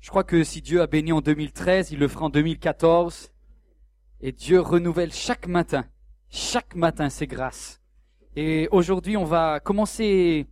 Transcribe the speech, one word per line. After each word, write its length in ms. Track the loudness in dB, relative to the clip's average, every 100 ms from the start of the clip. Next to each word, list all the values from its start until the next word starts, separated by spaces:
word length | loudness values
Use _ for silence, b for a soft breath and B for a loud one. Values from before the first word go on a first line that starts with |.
| -2
crois 140 | -2
que 200 | 2 2
si 180 | 2 -4
Dieu 200 | -2 2
a 60 | 2
béni 240 | 2 2
en 100 | 0
deux 140 | 0 -2
mille 180 | -2
treize, 380 | -6 0 0 0
il 80 | 0
le 80 | -2
fera 180 | 0 -2
en 40 |
deux 120 | 0
mille 180 | 0 -2
quatorze. 720 | -4 2 4 4 2 -6 -20 _ _ -20 _ _ _ _ _ -12
Et 100 | -12
Dieu 280 | -10 2 2
renouvelle 540 | 4 0 0 -2 -4
chaque 340 | -4 -6 -6 -2
matin, 380 | -2 0 -2 -4 _ _ -20 _
chaque 460 | -10 -4 -4 -4 0
matin 340 | 0 0 -4
ses 180 | -4 -8
grâces. 520 | -6 -8 -10 -18 -20 _ _ _ _ _ -6
Et 320 | -2 0 2
aujourd'hui, 460 | 2 2 -2 -2 -2
on 60 |
va 360 | 0 2 2 -2
commencer 880 | -2 -2 -2 -2 2 4 4 2 -4